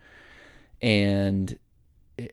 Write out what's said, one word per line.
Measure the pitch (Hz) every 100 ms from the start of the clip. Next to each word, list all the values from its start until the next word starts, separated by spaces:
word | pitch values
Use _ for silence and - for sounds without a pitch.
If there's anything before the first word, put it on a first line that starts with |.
| - - - - - - _ -
And | 120 104 101 98 98 98 95 - _ _ _ _ _ -
y-, | 120